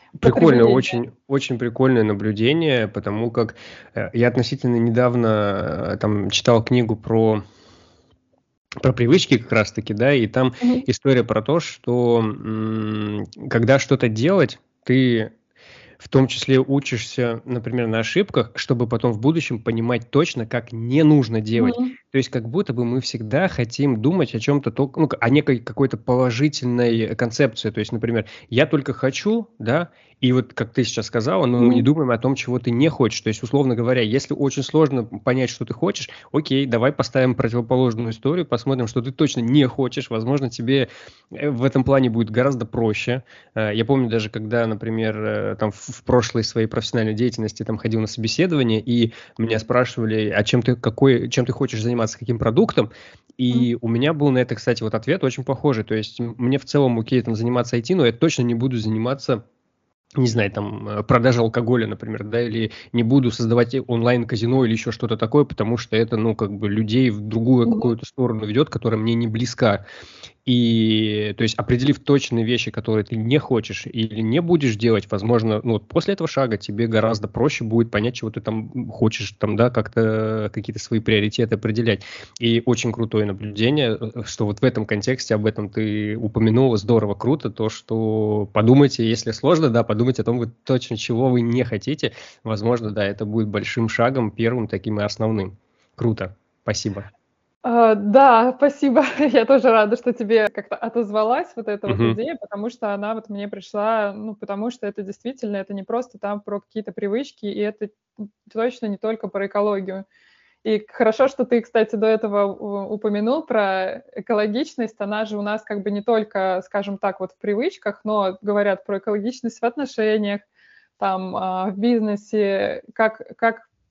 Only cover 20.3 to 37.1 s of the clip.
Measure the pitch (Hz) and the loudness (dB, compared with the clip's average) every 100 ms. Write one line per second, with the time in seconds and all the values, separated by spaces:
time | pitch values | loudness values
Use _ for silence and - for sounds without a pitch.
20.3 | 127 117 123 117 113 117 139 156 147 110 | -2 -4 -6 -6 -8 0 4 8 6 4
21.3 | 113 107 113 247 240 254 - _ 135 127 | -2 0 2 2 2 -4 -6 _ -2 -2
22.3 | 127 113 160 196 120 120 127 - 113 107 | -4 -4 -4 -4 -2 -2 -2 -4 -8 -2
23.3 | 131 185 - 117 - 143 113 127 185 131 | 0 0 -2 -4 0 0 2 2 2 0
24.3 | 113 127 143 120 113 135 - 151 - 117 | -2 0 0 0 -2 -4 0 0 0 2
25.3 | 143 147 123 117 120 135 113 120 123 127 | 2 2 -2 -2 -2 -2 -2 0 2 2
26.3 | 113 151 - 123 120 120 113 107 110 120 | 2 -2 0 -2 0 2 2 0 -2 -2
27.3 | 117 135 - 110 107 104 117 117 117 107 | 2 0 0 -6 -4 -4 -4 -2 -2 -4
28.3 | - - 120 156 151 135 - 131 131 208 | -12 -2 2 2 2 -2 -2 -2 -2 -2
29.3 | 226 220 - 110 147 170 _ _ - 123 | -2 -4 -8 -2 0 -2 _ _ -2 2
30.3 | 127 117 - 113 - 117 - 107 120 117 | 2 0 -6 -6 -2 -2 -4 -4 -2 0
31.3 | 185 131 123 120 123 117 156 131 117 127 | 2 2 4 4 6 4 2 2 0 0
32.3 | 135 - 123 123 117 156 - 113 - 113 | -2 -2 -4 -2 2 2 2 0 0 -4
33.3 | 107 117 139 131 117 120 131 110 131 - | -4 -2 0 2 0 0 0 2 -2 -2
34.3 | 143 139 143 131 156 147 131 113 107 131 | -2 -2 -2 0 2 2 2 -4 -4 -2
35.3 | 127 123 - 110 - 180 - - - - | 0 -2 -4 -8 -2 -2 -4 -10 -16 -4
36.3 | 147 156 135 135 117 131 143 - | -4 0 0 2 2 2 0 -2